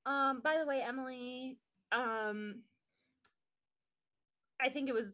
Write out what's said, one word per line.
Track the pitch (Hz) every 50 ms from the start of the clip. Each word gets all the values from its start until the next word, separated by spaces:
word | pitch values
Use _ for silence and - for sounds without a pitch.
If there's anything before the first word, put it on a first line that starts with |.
| -
Um, | 262 277 277 277 277 262 262 -
by | 311 311 320
the | 311
way, | 285 277 269 -
Emily, | 233 247 269 262 254 254 247 247 247 254 254 254 262 254 - _ _ _ _ _ _ 214
um, | 240 247 226 226 220 214 214 208 214 214 208 202 - - _ _ _ _ _ _ _ _ _ _ _ - _ _ _ _ _ _ _ _ _ _ _ _ _ _ _ _ _ _ _ _ _ _ _ _ _ _ -
I | 262 262
think | 262 294 269 262
it | 240
was | 220 233 202